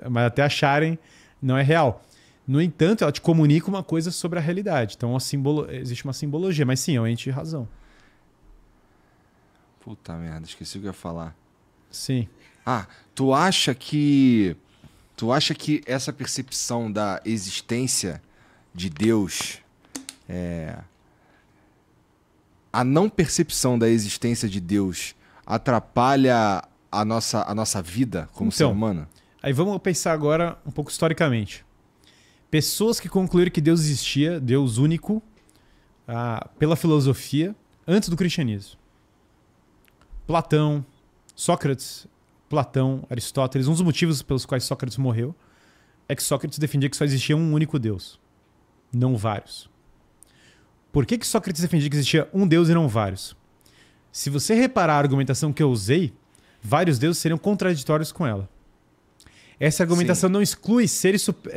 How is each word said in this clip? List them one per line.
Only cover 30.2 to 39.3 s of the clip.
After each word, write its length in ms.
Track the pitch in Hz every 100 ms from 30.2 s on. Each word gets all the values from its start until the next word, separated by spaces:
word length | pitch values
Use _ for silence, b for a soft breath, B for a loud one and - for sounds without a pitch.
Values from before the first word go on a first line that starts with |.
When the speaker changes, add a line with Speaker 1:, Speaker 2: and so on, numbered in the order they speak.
| 147 160 170 - -
Speaker 1:
um 40 |
pouco 180 | 143 147
historicamente. 720 | - 165 160 160 120 101 - - _ _ _ b b b b _
Pessoas 480 | 156 147 - 214 226
que 100 | 170
concluíram 420 | 190 190 180 180
que 80 | 180
Deus 200 | 151 170
existia, 600 | 151 135 - 135 151 170
Deus 380 | 127 131 135 110
único, 440 | 147 165 - 214 - _ b b b b b _ -
ah, 400 | 117 120 113 - -
pela 160 | 156
filosofia, 800 | 165 170 151 135 127 - 139 175 214 _ _ -
antes 220 | 190 202
do 80 | 165
cristianismo. 600 | 185 - 131 104 101 - _ _ _ _ _